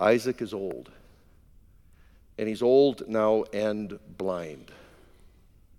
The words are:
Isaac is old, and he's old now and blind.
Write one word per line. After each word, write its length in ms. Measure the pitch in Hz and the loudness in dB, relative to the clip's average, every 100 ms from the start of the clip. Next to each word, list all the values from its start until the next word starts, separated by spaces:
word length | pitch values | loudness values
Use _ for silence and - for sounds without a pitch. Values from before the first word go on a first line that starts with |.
Isaac 420 | 101 117 123 123 | 4 4 0 -6
is 100 | 107 | -8
old, 380 | 101 95 64 - - - _ _ _ _ - - _ _ - - - _ - | -6 -8 -10 -14 -20 -20 _ _ _ _ -20 -20 _ _ -20 -20 -20 _ -8
and 120 | 110 | -6
he's 120 | 107 | 0
old 480 | 120 135 143 117 - | 4 6 4 2 -4
now 360 | 110 107 110 - | 0 2 2 0
and 480 | 104 107 107 101 101 - - | -4 -4 -4 -8 -12 -16 -8
blind. 540 | 95 90 80 73 - - - - - - - _ _ _ _ | -6 -4 -8 -14 -20 -20 -20 -20 -20 -20 -20 _ _ _ _